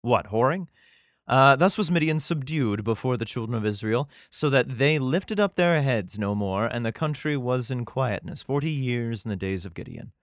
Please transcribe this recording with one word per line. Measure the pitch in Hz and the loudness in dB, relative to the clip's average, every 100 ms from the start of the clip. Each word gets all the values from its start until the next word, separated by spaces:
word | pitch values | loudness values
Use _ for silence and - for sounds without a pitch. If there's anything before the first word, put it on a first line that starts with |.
What, | 117 110 82 | 2 0 2
whoring? | 107 127 180 175 _ _ _ _ _ - | 0 2 0 -8 _ _ _ _ _ 0
Uh, | 127 135 135 | 6 8 8
thus | 185 - | 4 2
was | 170 | 2
Midian | 175 156 156 | 2 2 2
subdued | - 160 131 156 120 104 | 2 0 -2 0 0 0
before | 104 110 131 123 | -2 -2 0 -2
the | 110 | -4
children | 123 110 117 | -6 -4 -2
of | 107 | -2
Israel, | 104 110 117 139 - - | -2 0 0 -2 -12 -10
so | - 151 | -2 2
that | 135 131 120 | 2 2 2
they | 143 156 | 2 2
lifted | 131 165 - 202 | 0 -2 -2 0
up | 202 | 0
their | - 175 160 | 2 2 2
heads | 139 117 92 107 | 2 0 -2 -4
no | 101 | -2
more, | 104 98 95 113 | 0 0 0 -2
and | 120 | -2
the | 117 | -4
country | - 156 147 156 143 | -4 -4 -2 -2 -2
was | 123 127 117 | 0 -2 -2
in | 127 113 | -6 -4
quietness | - 127 101 - 139 | -4 -2 -2 -6 -12
forty | - 139 156 | -4 -2 -2
years | 147 127 120 117 110 | -2 -2 -2 -2 -6
in | 117 | -6
the | 98 | -4
days | 95 95 90 | -4 -6 -8
of | - | -12
Gideon. | - 82 - _ | -12 -12 -16 _